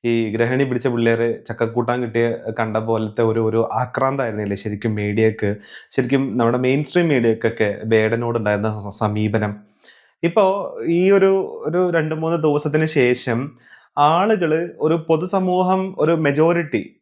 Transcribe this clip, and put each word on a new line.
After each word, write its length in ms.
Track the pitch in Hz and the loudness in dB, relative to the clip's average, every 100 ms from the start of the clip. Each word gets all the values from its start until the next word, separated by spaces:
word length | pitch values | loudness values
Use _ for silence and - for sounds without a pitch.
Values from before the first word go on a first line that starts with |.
ഈ 80 | 120 117 113 | 0 0 0
ഗ്രഹിണി 340 | 110 117 127 | 0 0 2
പിടിച്ച 240 | 135 123 135 | 0 0 -2
പിള്ളേര് 400 | 120 117 113 117 117 | 0 2 2 0 -2
ചക്കക്കൂട്ടാൻ 540 | - 113 113 117 117 123 | -8 -4 -2 0 -2 -2
കിട്ടിയ, 260 | 120 113 117 113 113 | -2 0 0 -2 -8
കണ്ട 260 | 113 110 110 | -4 -2 -2
പോലത്തെ 460 | 110 113 110 104 | -2 -2 -2 0
ഒരു, 180 | 113 113 | 0 2
ഒരു 180 | 110 113 113 | 0 0 -2
ആക്രാന്തായിരുന്നില്ലേ 840 | 110 123 - 131 139 120 104 101 98 | -4 -4 -2 -2 -2 -4 -4 -4 -6
ശരിക്കും 360 | 107 104 113 104 | -6 -4 -4 -2
മീഡിയക്ക്? 540 | 104 104 110 107 104 101 - - - | -2 2 2 2 -4 -4 -10 -20 -6
ശരിക്കും 340 | - 123 135 135 110 | -4 0 0 0 0
നമ്മുടെ 200 | 117 123 | 0 2
മെയിൻ 260 | 127 139 | 0 0
സ്ട്രീം 240 | 147 180 170 | 0 0 2
മീഡിയക്കൊക്കെ 640 | 135 117 110 117 107 104 101 110 | 2 2 2 -2 0 -2 -2 0
വേടനോടുണ്ടായിരുന്ന 840 | 110 107 117 120 117 104 104 107 107 | 2 2 0 -2 -2 0 0 -2 -4
സ-, 200 | 101 98 | -10 -4
സമീപനം? 560 | 110 107 107 107 104 101 - _ - _ _ _ | -2 0 0 0 -2 -6 -16 _ -20 _ _ _
ഇപ്പോ 220 | 170 175 190 202 180 98 120 | 0 2 2 0 -6 -6 -2
ഈ 120 | 170 185 | 2 4
ഒരു, 200 | 196 190 190 - - 143 | 6 4 2 -2 -6 -4
ഒരു 160 | 170 180 | 0 2
രണ്ട് 240 | 170 156 156 | 0 0 -2
മൂന്ന് 220 | 160 165 | -2 0
ദിവസത്തിന് 520 | 151 147 147 151 156 | 2 0 0 0 0
ശേഷം 480 | 151 123 123 - 117 139 - _ - _ - | 2 2 2 0 -2 -4 -12 _ -20 _ 2
ആളുകള്, 640 | 147 165 208 214 165 160 - - | 4 4 2 2 2 0 -2 -2
ഒരു 160 | 156 165 | 0 0
പൊതുസമൂഹം, 760 | 160 160 180 196 185 180 185 190 190 - | 2 0 2 -2 0 0 2 0 -2 -2
ഒരു 180 | 151 165 | 0 2
മെജോറിറ്റി 680 | 151 139 160 170 151 110 - _ | 2 2 2 2 -2 -4 -6 _